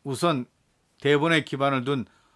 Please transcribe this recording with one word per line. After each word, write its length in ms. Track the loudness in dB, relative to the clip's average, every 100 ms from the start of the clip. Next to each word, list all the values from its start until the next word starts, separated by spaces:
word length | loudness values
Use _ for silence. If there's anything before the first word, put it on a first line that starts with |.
우선 420 | -8 -2 0 0 -4 _ _ _ _ _
대본에 440 | 0 2 4 2
기반을 400 | 0 -2 0 0
둔 220 | -2 -4 -4 _ _